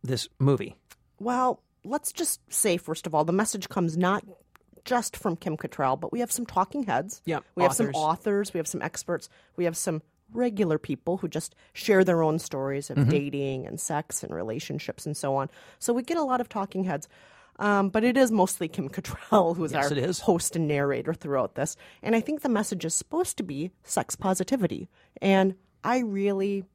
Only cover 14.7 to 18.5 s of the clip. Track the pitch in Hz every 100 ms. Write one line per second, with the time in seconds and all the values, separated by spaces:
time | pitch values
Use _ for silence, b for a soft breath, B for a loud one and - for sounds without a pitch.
14.7 | 147 - - - 147 139 135 135 B B
15.7 | B - 240 247 339 277 254 240 214 196
16.7 | 185 185 147 - B B B B - 208
17.7 | 202 196 220 240 254 254 220 185